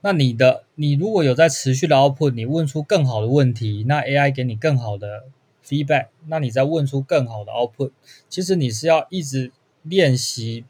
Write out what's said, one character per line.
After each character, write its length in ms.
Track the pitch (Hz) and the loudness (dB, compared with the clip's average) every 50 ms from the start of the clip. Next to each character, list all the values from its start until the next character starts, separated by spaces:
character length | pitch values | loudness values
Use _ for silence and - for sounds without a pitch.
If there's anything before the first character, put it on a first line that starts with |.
那 120 | - 202 196 | 0 0 2
你 200 | 160 139 127 117 | 2 2 2 2
的， 300 | 113 127 127 123 - - _ _ | 4 4 4 4 2 -6 _ _
你 160 | - 151 147 143 | -4 -2 0 0
如 180 | 139 170 214 | 0 0 0
果 140 | 220 196 160 | 0 2 2
有 100 | 139 127 | 2 4
在 140 | 139 165 165 | 4 4 4
持 260 | - - - 135 131 | 2 0 -2 -2 0
续 100 | 131 180 160 | 0 2 2
的 80 | 151 | 4
output， 340 | 131 135 143 135 - 156 143 | 4 4 4 2 2 0 -2
你 160 | 127 117 113 | 0 -2 -4
问 180 | 120 147 165 165 | -4 -2 -2 -2
出 160 | 147 135 156 147 | -2 -4 -6 -4
更 200 | _ 208 185 147 | _ 2 2 2
好 160 | 131 120 107 | 2 0 -2
的 60 | 107 | -2
问 260 | 110 131 147 139 127 117 | 2 2 4 4 2 0
题， 320 | 110 117 107 107 101 107 120 | -2 -4 -4 -4 -4 -2 -2
那 100 | 147 151 | 0 0
A 180 | - - 139 | 0 0 2
I 140 | 143 143 139 | 2 2 2
给 140 | 139 135 127 | 0 -2 -4
你 100 | 123 113 | -4 -6
更 240 | 110 113 160 143 127 | -2 0 0 0 0
好 180 | 117 110 101 | -2 -4 -8
的 280 | 98 101 101 104 110 123 135 - _ _ _ _ _ _ | -8 -8 -10 -12 -12 -16 -20 -20 _ _ _ _ _ _
feedback， 400 | - 139 143 151 139 156 135 - - _ _ - 156 | -6 -4 -4 0 2 0 0 0 -2 _ _ -12 -8
那 100 | 160 160 | -6 -4
你 140 | 147 123 110 | -4 -2 0
再 100 | 127 135 | 0 0
问 240 | 143 165 165 143 | 0 0 -2 -2
出 160 | 135 139 139 135 | -2 -2 -4 -4
更 240 | - 180 151 131 | 0 0 0 0
好 180 | 117 113 107 104 | -2 -8 -12 -12
的 60 | 104 | -8
output， 400 | 110 117 120 117 _ _ 139 131 _ _ _ _ - - _ _ | -4 -4 -4 -4 _ _ -8 -8 _ _ _ _ -20 -20 _ _
其 120 | - - | -8 -8
实 140 | 185 175 190 | -2 -2 0
你 160 | 175 147 123 | 0 0 -2
是 160 | 110 107 127 | -2 -2 2
要 220 | 165 165 160 - - | 2 2 2 2 -2
一 140 | 185 190 160 | -8 -8 -8
直 260 | 139 131 135 127 123 _ _ _ _ _ _ _ | -4 -4 -6 -6 -6 _ _ _ _ _ _ _
练 340 | 156 175 190 175 143 127 | -2 2 2 4 4 4
习 480 | 123 127 - - - 113 113 113 117 - _ | 2 0 -6 -8 -8 -8 -8 -10 -10 -14 _